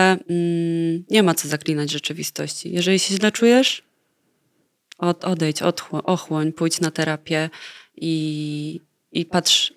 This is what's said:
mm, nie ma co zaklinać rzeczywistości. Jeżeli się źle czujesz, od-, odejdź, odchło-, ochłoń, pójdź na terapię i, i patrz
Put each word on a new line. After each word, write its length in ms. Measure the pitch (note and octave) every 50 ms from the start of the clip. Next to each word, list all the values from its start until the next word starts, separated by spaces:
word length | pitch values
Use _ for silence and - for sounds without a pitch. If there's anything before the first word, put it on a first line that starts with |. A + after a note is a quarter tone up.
| F#3 F#3+ F#3 - - -
mm, 760 | F3 F3 E3+ E3+ E3+ E3+ E3+ E3+ E3 E3 E3 E3 E3 F3 F3+ -
nie 140 | G#3 A3 G3+
ma 100 | F3 D#3+
co 140 | - - D3
zaklinać 440 | D3+ D3 - - D#3 D3 D3 D3
rzeczywistości. 800 | D3+ C#3+ - - D3+ E3+ - - - - D3 D3 - - - E3+
Jeżeli 280 | F3 F3 F3 F#3 F#3+ F#3
się 160 | - - G3
źle 160 | F#3 A3 G#3+
czujesz, 520 | G#3+ - A#3 A#3 A#3+ B3+ C4+ - - - - _ _ _ _ _ _ _ _ _ _ _ _ _ _ _ _ _ _ _ _ _ - -
od-, 280 | F3 F3 E3+ - -
odejdź, 360 | F#3+ F#3 D#3+ D#3+ D#3 D3+ -
odchło-, 420 | - F3 F3 - - - D#3+ D3+ -
ochłoń, 500 | - F#3 E3+ - - D#3+ D#3 D3+ D#3+ D#3+
pójdź 280 | - E3 E3 E3 -
na 100 | E3+ D#3
terapię 580 | - - D#3 D#3+ D#3 D3+ - - D#3+ D#3 D#3+ D#3+ - - - - - - - _ _
i, 840 | - D#3+ E3 D#3+ D#3 D#3 D#3 D3+ D3+ D3+ D3+ D3 D3 D3 D#3 D#3+ F3 - _ _ _ _ _
i 140 | - E3+ F3
patrz 480 | - - F3+ D#3+ - - - - - -